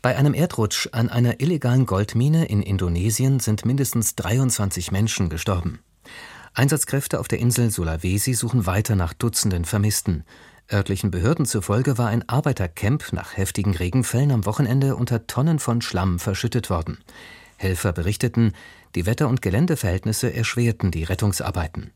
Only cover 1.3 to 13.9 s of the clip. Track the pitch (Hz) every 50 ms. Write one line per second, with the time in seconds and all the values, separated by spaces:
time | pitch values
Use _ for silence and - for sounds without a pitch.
1.3 | 117 - 135 156 180 147 - 123 123 131 131 107 95 95 107 - - 113 123 147
2.3 | 156 165 165 - 107 101 - - 101 92 92 87 85 85 90 113 110 - 127 135
3.3 | 135 131 - - 107 104 - 113 127 139 139 - - 120 110 - - - - 85
4.3 | 110 127 135 127 117 - 104 95 - - 87 - 98 95 107 113 - - 98 82
5.3 | 80 80 - - 98 87 85 87 - - _ _ _ _ _ - - - - -
6.3 | - - - - _ - 123 143 156 143 - - - 139 139 - - - - -
7.3 | - - 120 120 117 - 120 113 101 - 87 80 80 82 85 90 92 104 - -
8.3 | 127 117 - 117 120 127 98 87 90 104 104 - 110 98 87 82 - _ - 117
9.3 | - - - 107 92 87 85 - - 104 101 107 104 - - - 90 76 80 _
10.3 | - - - - - - _ _ - 101 98 - 101 90 - 104 87 90 87 117
11.3 | 165 165 151 - - 110 92 - 101 113 131 143 135 110 120 110 104 117 - -
12.3 | 123 135 147 151 127 - 95 82 - - - 101 135 147 - - - 80 82 -
13.3 | - - 98 - - - 98 101 95 85 90 90